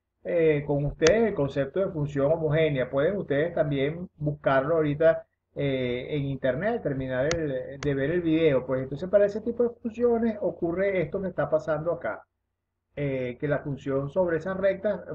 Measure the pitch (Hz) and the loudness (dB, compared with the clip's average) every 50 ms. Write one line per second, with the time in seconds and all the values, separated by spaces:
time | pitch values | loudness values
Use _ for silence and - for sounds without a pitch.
0 | _ _ _ _ _ 185 180 170 165 160 151 143 - - 143 143 147 143 - - | _ _ _ _ _ -2 0 2 4 4 4 2 0 0 0 0 0 -2 -2 4
1 | 160 165 202 226 233 214 - - 143 135 - 143 139 135 - 180 196 175 - 156 | 6 6 6 6 4 2 2 0 -2 -2 0 -2 -4 -2 -2 -2 -2 -2 -2 -4
2 | 147 147 147 139 135 143 160 131 151 151 147 160 160 151 143 127 120 - - 139 | -4 -4 0 0 2 2 2 2 0 0 2 2 2 2 2 0 -2 0 0 0
3 | 143 139 170 196 - - 139 139 151 175 175 175 156 151 143 139 135 147 160 175 | 2 2 0 -2 -2 -2 0 0 0 0 0 -2 0 0 0 0 0 0 -2 -4
4 | 180 - - - 147 147 147 - - 147 135 135 131 147 170 160 156 147 143 147 | -10 -12 -10 -6 -4 -4 -4 -2 0 2 2 2 2 2 2 2 2 2 2 4
5 | 160 160 160 160 - - _ _ _ _ _ - 143 139 135 131 127 123 123 123 | 4 4 4 4 -2 -10 _ _ _ _ _ -4 -2 -2 0 0 -2 -2 -2 -4
6 | 131 - 151 147 139 139 139 131 - 131 123 139 185 220 240 226 - 151 139 135 | -6 -4 -4 -4 -2 -4 -4 -2 0 -2 0 0 -2 -2 -2 -2 -2 -4 -4 -4
7 | 131 131 131 127 135 151 170 170 156 147 131 127 127 - 139 139 139 147 139 135 | -4 -4 -2 0 0 0 0 0 0 -2 -4 -4 -6 -8 -10 -4 -2 -2 0 0
8 | 135 147 170 180 170 160 156 160 165 156 135 127 107 - 131 131 131 135 143 143 | 0 0 0 0 0 2 2 4 4 4 4 4 2 0 -2 -4 -2 -4 -6 -8
9 | 185 185 196 202 202 202 202 220 214 240 226 - 240 233 240 - - 233 214 226 | -4 2 4 4 4 4 2 -2 -4 -4 0 0 0 0 0 -4 -8 -10 -4 0
10 | 240 240 233 226 233 226 214 - - 175 - - 175 165 165 185 196 202 190 185 | 2 2 2 2 2 0 -2 -2 -4 -4 -2 -2 -4 -2 0 0 0 0 2 0
11 | 160 151 - 196 196 180 175 - 143 143 156 151 151 165 156 151 156 170 165 170 | -2 -2 -4 -4 -4 -4 -2 -4 -2 0 0 -2 0 0 -2 -2 -2 -2 -4 -4
12 | - 110 98 - - _ _ _ _ _ _ _ _ _ _ _ _ _ _ - | -4 -6 -8 -8 -12 _ _ _ _ _ _ _ _ _ _ _ _ _ _ -6
13 | 147 143 135 131 127 123 120 - 151 147 147 131 - 151 135 - - 139 135 135 | -4 -2 -2 -2 -4 -4 -6 -4 -2 -2 -2 -2 -2 -4 -8 -6 -4 -2 -2 -2
14 | 139 143 - 185 185 175 165 156 156 185 190 190 190 196 190 185 - 214 196 180 | -2 -2 0 0 2 2 0 0 -2 -4 -4 0 0 0 0 0 -2 -2 -2 -2
15 | - - 151 | -6 -8 -2